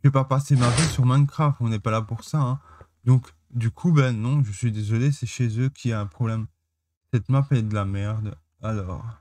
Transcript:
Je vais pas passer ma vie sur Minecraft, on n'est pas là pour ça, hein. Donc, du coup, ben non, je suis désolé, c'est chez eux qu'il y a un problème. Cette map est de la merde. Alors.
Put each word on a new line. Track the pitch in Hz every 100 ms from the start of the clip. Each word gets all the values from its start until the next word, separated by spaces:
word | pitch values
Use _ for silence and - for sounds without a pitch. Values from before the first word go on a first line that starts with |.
Je | 139
vais |
pas | 135
passer | 131 135 139 135
ma | 123
vie | 120 160
sur | -
Minecraft, | 127 135 143 - 147 135
on | 117
n'est | 110
pas | 113
là | 110
pour | 107 113
ça, | - 156
hein. | 127 135 - - - _
Donc, | 120 131 - _ _
du | 120 113
coup, | - 175
ben | 151 131
non, | 113 117 147
je | 110
suis | 98 120
désolé, | 107 104 113 139
c'est | 139 120
chez | - 120 110
eux | 131
qu'il | - 120
y |
a | 110
un | 104
problème. | - 117 113 110 _ _ _ _ _ _
Cette | 120 -
map | 135 139
est | 131
de | 110
la | 107
merde. | 98 98 104 110 107 76 _ _
Alors. | 110 110 90 90 113 -